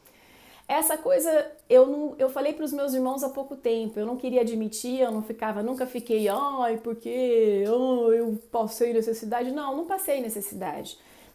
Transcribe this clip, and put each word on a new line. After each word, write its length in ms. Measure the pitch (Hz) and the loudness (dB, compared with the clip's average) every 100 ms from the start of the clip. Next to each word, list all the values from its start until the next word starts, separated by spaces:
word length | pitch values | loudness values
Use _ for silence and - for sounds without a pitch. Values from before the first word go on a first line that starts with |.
| - _ - - - - - | -20 _ -20 -20 -20 -20 -2
Essa 300 | 285 320 311 | 0 0 -2
coisa, 480 | 294 277 320 311 294 - - | 2 2 4 2 2 -8 6
eu 160 | 254 269 | 8 8
não, 300 | 294 294 - | 4 -4 0
eu 100 | 262 | -2
falei 240 | 269 285 | 0 -2
pros 200 | 311 302 | -2 -4
meus 200 | 285 277 | -4 -2
irmãos 300 | 262 254 269 | 0 -2 -2
há 60 | 277 | -4
pouco 260 | 269 269 | -6 -10
tempo, 460 | 269 240 226 220 208 | -4 -2 0 -2 -4
eu 40 | |
não 120 | 214 254 | -6 -4
queria 240 | 254 254 | 0 2
admitir, 600 | 233 226 220 - 247 262 | 2 0 -4 -6 -4 0
eu 120 | 247 | 0
não 100 | 214 | 0
ficava, 400 | 220 220 220 208 | -6 -6 -4 -2
nunca 240 | 220 262 254 | -4 -4 -6
fiquei, 400 | 240 233 220 208 | -6 0 0 2
"Ai, 480 | 214 285 269 240 220 | 0 -2 0 -2 -2
por 180 | 233 226 | -6 -8
quê? 640 | 233 247 254 233 220 196 | -6 -2 2 4 4 4
Ai, 540 | 202 240 262 254 233 233 | 2 2 2 2 4 4
eu 180 | 233 220 - | 2 -4 -4
passei 420 | 240 220 - 240 | -4 -2 0 0
necessidade." 600 | 226 220 226 220 240 247 | 2 0 -4 -4 -4 -2
Não, 240 | 285 269 277 | -4 -4 -6
não 100 | 339 | -4
passei 340 | 381 339 277 | -4 -2 -2
necessidade. 800 | 226 214 196 196 180 147 - - - - - | -2 -6 -8 -8 -8 -8 -12 -16 -20 -20 -20